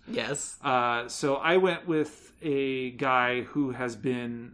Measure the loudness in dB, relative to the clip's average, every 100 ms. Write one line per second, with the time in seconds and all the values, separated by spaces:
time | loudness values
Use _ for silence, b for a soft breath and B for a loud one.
0 | -8 -6 -4 -4 -8 -6 0 2 2 0
1 | -2 -2 0 0 2 4 4 2 0 0
2 | 0 -4 -20 -8 -2 0 0 -2 -4 -2
3 | 2 4 4 2 -2 -2 -2 -2 -4 -4
4 | -2 -2 -4 -8 -10